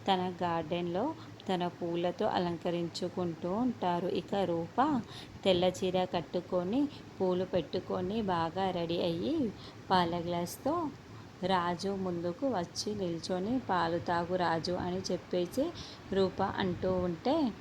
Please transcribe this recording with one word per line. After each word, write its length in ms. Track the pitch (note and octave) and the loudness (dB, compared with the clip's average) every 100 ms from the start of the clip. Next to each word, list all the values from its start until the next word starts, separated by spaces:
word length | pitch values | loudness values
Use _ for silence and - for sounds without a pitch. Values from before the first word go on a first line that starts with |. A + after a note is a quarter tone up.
తన 180 | - F#3+ F#3 F3 | 2 2 2 -2
గార్డెన్‌లో 640 | F3+ E3 D#3 E3+ F3 F3 C4 D#4+ - - - | 0 0 -2 -2 -2 0 -2 -4 -12 -14 -2
తన 220 | F#3 F3 | 0 0
పూలతో 580 | E3+ E3+ E3+ F3 F3 G#3+ | -2 -2 0 0 2 2
అలంకరించుకుంటూ 1200 | G3 F3 E3+ F3+ E3+ E3+ - F3+ F3+ F3 D#3+ F3 | 2 0 0 -2 0 -2 -2 -4 -2 -2 -2 -2
ఉంటారు. 560 | G3 B3+ A#3 F3+ F3 F3+ | 0 0 0 0 2 0
ఇక 200 | - F3+ G3+ | -2 -2 0
రూప 340 | F#3 E3+ E3 - C#4 C#4 - - - - | 2 0 -2 2 2 2 -2 -10 -14 -2
తెల్ల 200 | G3+ F3+ F#3 | 4 6 4
చీర 380 | F3+ F#3 F3+ F#3 | 2 0 2 2
కట్టుకొని, 760 | F3+ E3 F3+ E3+ F#3 F3+ A#3+ C#4+ - - | 0 -2 -4 0 -2 0 2 0 -2 -16
పూలు 320 | - F#3 F3+ F#3 | -2 2 2 2
పెట్టుకొని, 720 | F#3 D#3+ G3 - G3 F3+ A3 | 0 0 -4 -2 -2 0 0
బాగా 440 | G#3 F3 E3 E3+ F#3+ | 2 2 2 2 0
రెడీ 280 | F3+ E3+ E3+ | 0 0 2
అయ్యి, 340 | F3+ E3+ G#3 D#4+ A#3+ F3+ - - - | 2 0 0 2 0 -2 -12 -16 2
పాల 300 | F#3+ E3+ F3 | 4 4 0
గ్లాస్‌తో 560 | E3+ F3 F3 - C4 E4 D#4 - - - - - | 0 0 -2 -2 0 0 -2 -6 -14 -16 -16 -4
రాజు 500 | F3+ F#3 F3 F3 F#3+ G3 | 2 2 2 0 -2 -2
ముందుకు 520 | F#3 F3 F3 F3 C#4 | -2 -2 -2 0 0
వచ్చి 380 | G#3+ F3 - - G#3 | 0 -2 -4 -4 -2
నిల్చొని, 600 | F3+ E3 - F#3 F#3+ C4 - | -2 -2 -2 -2 0 -2 2
"పాలు 320 | F#3 E3 E3+ | 2 2 0
తాగు 360 | E3 E3+ E3+ F#3 | 2 0 2 2
రాజు" 400 | E3+ E3 E3+ F3+ | 2 2 0 -2
అని 220 | F3+ F#3 | -2 -2
చెప్పేసి 640 | F#3 F3+ - F3+ F3 - D#4 - - - - | -2 -4 0 0 0 0 -2 -2 -12 -14 -4
రూప 280 | F#3+ F#3+ F#3 F#3+ - | 2 2 2 -2 2
అంటూ 340 | F#3+ E3+ F#3 F#3 | 0 0 2 2
ఉంటే 340 | F3+ E3 - D#4+ C4+ F#3 | 2 0 2 2 2 0